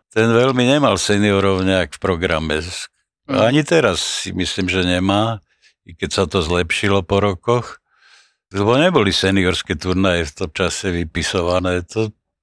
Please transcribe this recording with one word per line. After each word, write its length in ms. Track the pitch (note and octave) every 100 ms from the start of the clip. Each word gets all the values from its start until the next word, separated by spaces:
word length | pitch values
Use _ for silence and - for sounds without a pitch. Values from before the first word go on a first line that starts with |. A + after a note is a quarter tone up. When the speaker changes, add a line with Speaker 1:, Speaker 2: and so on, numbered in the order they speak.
| _
Speaker 1:
ten 220 | A2 A2+
veľmi 320 | A#2 C3 B2+ B2
nemal 260 | D3 C3+
seniorov 680 | G2 - G2+ G#2 G2 G2 F#2+
nejak 280 | F#2 F#2+ E2+
v 80 | -
programe. 640 | F#2+ E2+ F2 D#2+ D#2+ D#2
Speaker 2:
Mhm. 720 | E2+ - - _ _ _ -
Speaker 1:
Ani 280 | G2+ A2+ C#3+
teraz 360 | D3 E3 A#2+ E2 - -
si 80 | F#2+
myslím, 380 | F#2 F2 - F#2
že 140 | F#2
nemá, 560 | F2+ F2+ F#2+ G2+ A2+ A2 - _ _ _
i 100 | -
keď 180 | F2 F2+
sa 120 | - F2
to 120 | G2
zlepšilo 640 | D#2 F2 F2 - G2+ G2
po 160 | F#2 G2
rokoch, 640 | G2+ F#2 - A#2+ - - _ _ _ - _ _ _
lebo 240 | G2 G2+ B2+
neboli 340 | F3+ D#3+ G2+
seniorské 640 | F2+ F#2+ G2 F#2 F2+ -
turnaje 500 | F2 F#2 F#2 F#2+ F2
v 80 | E2 -
tom 120 | F2+
čase 420 | - F2+ - G2
vypisované, 880 | F2 E2+ F2 - F#2+ F2 F#2 F#2 F2+
to 320 | F2+ A2 A2 - _ _